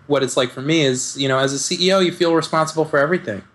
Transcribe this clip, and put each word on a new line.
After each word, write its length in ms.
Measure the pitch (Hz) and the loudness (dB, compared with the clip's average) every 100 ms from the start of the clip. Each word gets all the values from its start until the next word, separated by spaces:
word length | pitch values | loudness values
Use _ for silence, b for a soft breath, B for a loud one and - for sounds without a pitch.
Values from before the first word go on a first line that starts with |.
| - | -2
what 160 | 143 | 0
it's 120 | 135 - | 0 0
like 140 | - | -2
for 100 | - | -2
me 200 | 139 165 | 0 2
is, 340 | 139 127 - 139 | 2 0 -4 -4
you 100 | 139 | 0
know, 100 | 131 | 2
as 140 | 139 | 0
a 60 | 139 | -2
C 180 | - 175 | -4 -2
E 140 | 180 | 2
O, 60 | 190 | 2
you 120 | 180 | 2
feel 240 | - 170 165 | 0 2 2
responsible 500 | 156 160 156 160 151 | 0 -2 -2 -2 0
for 120 | 147 | 2
everything. 440 | 143 180 180 101 - | 2 0 -4 -10 -12